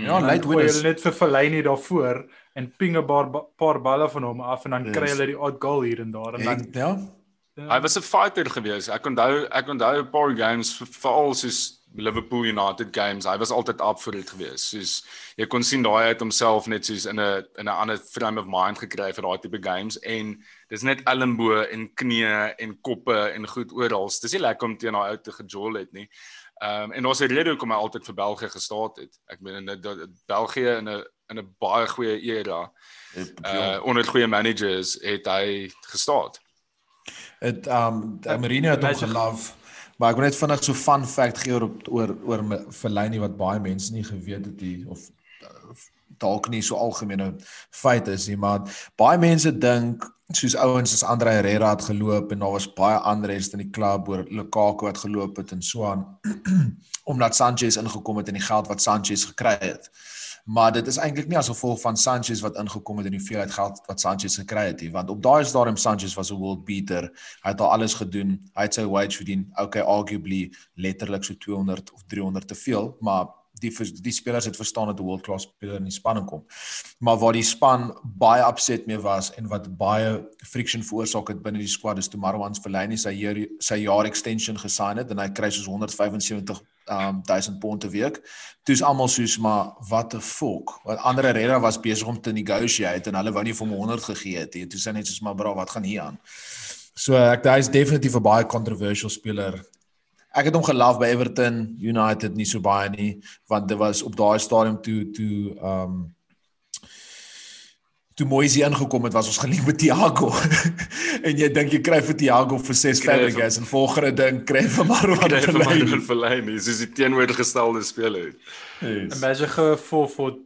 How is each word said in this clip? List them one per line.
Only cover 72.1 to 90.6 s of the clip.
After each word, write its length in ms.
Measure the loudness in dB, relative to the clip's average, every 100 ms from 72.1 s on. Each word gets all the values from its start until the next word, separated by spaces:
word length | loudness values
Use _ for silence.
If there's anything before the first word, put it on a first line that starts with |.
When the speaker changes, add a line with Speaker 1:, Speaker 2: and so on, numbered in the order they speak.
| -6 -6 -6 -10
Speaker 1:
te 80 | -10
veel, 420 | -4 -2 -4 -6
maar 260 | -2 0 -2 -10 _ -10
die 120 | -10 -6
vers-, 160 | -10 -8
die 100 | -6
spelers 340 | -6 -2 -2 -4
het 100 | -6
verstaan 320 | -6 -4 -4
dat 120 | -4
'n 40 |
world 180 | -6 -6
class 220 | -6 -8
speler 320 | -10 -14 -12 -8
in 80 |
die 80 | -8
span 340 | -4 -2 -2 -4
kom. 200 | -12 -16 -18 -12 -12 -14 -2
Maar 180 | 2 4
waar 160 | 4
die 100 | 4
span 560 | 0 4 4 4 0 -8
baie 380 | -12 4 6 8 6
upset 380 | 2 0 -2 -4
mee 100 | -4
was 340 | 0 -2 -2 -8
en 120 | -8
wat 300 | -8 -8 -2
baie 460 | 0 2 2 -2 -8 _
friction 460 | -10 -6 -4 -4
veroorsaak 440 | -4 -4 -4 -4 -6
het 140 | -8
binne 180 | -6 -6
die 80 | -4
squad 300 | -4 -4 -4
is 100 | -6
toe 120 | -4
Marwan 360 | -4 -2 -4 -8
Fellaini 420 | -6 -4 -4 -4
sy 120 | -4
year, 380 | -4 -4 -4 -6 -6
sy 160 | -4 -2
jaar 300 | 2 2 2
extension 520 | -2 -4 -4 -4 -6
gesign 400 | -6 -4 -2 -4
het 140 | -6
en 60 | -6
hy 100 | -6
kry 200 | -2 -4
soos 160 | -4 -6
honderdvyfensewentig, 960 | -6 -6 -2 -2 0 -4 -6 -8 -10 _ _ -8
ehm, 360 | -4 -2 -4
duisend 360 | 0 0 0 -6
pond 240 | -6 -6
'n 60 | -6
week. 320 | -2 -2 -4 -16 -20 -20 -8
Toe 120 | 2 4
is 60 |
almal 260 | 4 4 2
soos, 300 | 2 0 2
"Maar 360 | 2 2 0 -6 -2
what 200 | -2 -2
the 120 | -8
fuck?" 580 | -10 -6 -4 -4